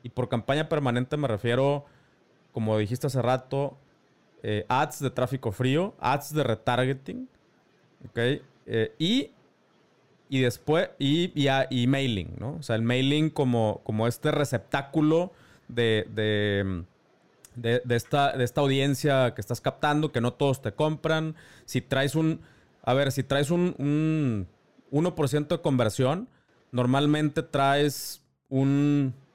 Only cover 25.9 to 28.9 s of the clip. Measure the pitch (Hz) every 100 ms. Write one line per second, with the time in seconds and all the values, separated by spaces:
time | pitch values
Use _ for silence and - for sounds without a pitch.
25.9 | - 127 170 247 _ _ _ _ 123 123
26.9 | 135 147 151 151 147 139 143 139 143 147
27.9 | 139 - - _ _ _ 131 135 139 147